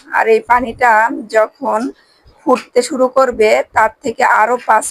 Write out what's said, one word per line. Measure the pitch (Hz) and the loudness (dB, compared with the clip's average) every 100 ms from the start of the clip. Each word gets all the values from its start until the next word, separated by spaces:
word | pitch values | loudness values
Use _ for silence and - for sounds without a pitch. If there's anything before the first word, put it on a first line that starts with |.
| - | -6
আর | - 220 | -2 0
এই | 226 233 | 0 0
পানিটা | 247 240 220 247 220 226 277 214 | -2 -2 -2 2 2 0 -4 -4
যখন | 220 214 _ 240 214 277 - _ _ _ _ | -2 -2 _ -6 -4 -6 -12 _ _ _ _
ফুটতে | - 247 - 247 | -2 -2 -2 -2
শুরু | 240 254 254 | -2 -2 0
করবে | 269 247 226 214 247 - | 2 0 2 2 0 0
তার | 233 220 - | -2 -2 -2
থেকে | 247 233 247 | -10 -2 0
আরো | 208 220 247 - | 2 0 0 0
পাঁচ | 220 - | 0 -2